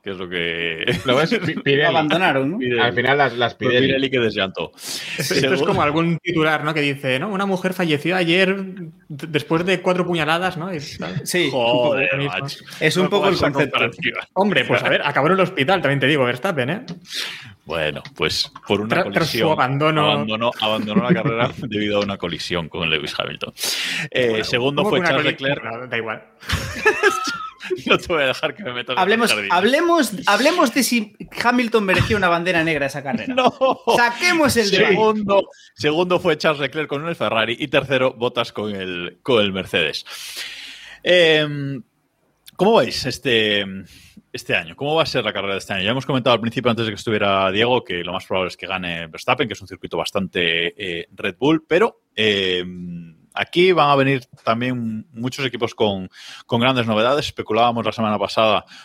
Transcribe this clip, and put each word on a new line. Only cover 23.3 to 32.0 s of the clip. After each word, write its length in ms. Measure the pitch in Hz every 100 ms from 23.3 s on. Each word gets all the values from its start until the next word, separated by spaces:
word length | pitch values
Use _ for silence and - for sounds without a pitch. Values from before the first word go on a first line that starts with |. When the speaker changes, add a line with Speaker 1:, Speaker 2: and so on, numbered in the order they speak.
| - - - - - - - 156
Speaker 1:
Eh, 160 | - 123
Speaker 4:
Bueno, 160 | 110
Speaker 1:
segundo 380 | 107 123 131 143
Speaker 4:
¿cómo 80 | 208
Speaker 1:
fue 80 | 214
Speaker 4:
que 20 |
una 80 | 175
Speaker 1:
Charles 160 | 139 151
Speaker 4:
colisión? 140 | 131 135
Speaker 1:
Leclerc. 220 | 143 113
Speaker 4:
Bueno, 140 | 117 127
da 80 | 113
igual. 280 | 110 110 - _ -
Speaker 1:
<laughs> 580 | - - - - - 415 1077 1077 1077 - - 190 370 -
No 100 | 196
te 100 | -
voy 100 | 165
a 40 | 135
dejar 280 | 123 156
que 80 | 135
me 120 | 139
metas 180 | 123 120
en 40 | 127
Speaker 3:
Hablemos, 300 | 185 226 233
Speaker 1:
el 60 | -
jardín. 160 | 98
Speaker 3:
hablemos, 600 | 180 208 285 339 339 247 185 -
hablemos 480 | 208 277 349 277
de 80 | 277
si 340 | 226 240 208 - 175 -
Hamilton 400 | 233 247 233 226
mereció 340 | 196 180